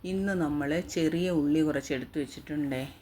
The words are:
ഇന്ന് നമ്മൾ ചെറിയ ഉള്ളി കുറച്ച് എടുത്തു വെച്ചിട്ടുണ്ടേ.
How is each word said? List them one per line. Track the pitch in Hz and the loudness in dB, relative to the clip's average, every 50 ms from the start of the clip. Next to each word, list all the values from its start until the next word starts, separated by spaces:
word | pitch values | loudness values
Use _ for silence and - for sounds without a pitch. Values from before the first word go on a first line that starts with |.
| - | -4
ഇന്ന് | 180 185 190 196 196 196 | -2 -2 0 0 0 0
നമ്മൾ | 180 160 147 147 147 143 143 151 170 | 0 0 0 0 0 0 0 0 0
ചെറിയ | 175 175 - 180 160 156 165 170 180 185 | -2 -2 -2 2 2 2 2 2 0 2
ഉള്ളി | 175 156 143 147 151 156 | 2 2 4 4 4 4
കുറച്ച് | 156 151 143 135 135 - 147 | 4 4 2 -2 -2 -2 -4
എടുത്തു | 127 131 - - 151 | -4 -4 -4 -4 -6
വെച്ചിട്ടുണ്ടേ. | 143 135 - - 139 - 151 151 147 139 135 127 135 143 - - | -6 -4 -8 -16 -10 -6 -4 -2 -2 -2 -2 -4 -4 -6 -12 -18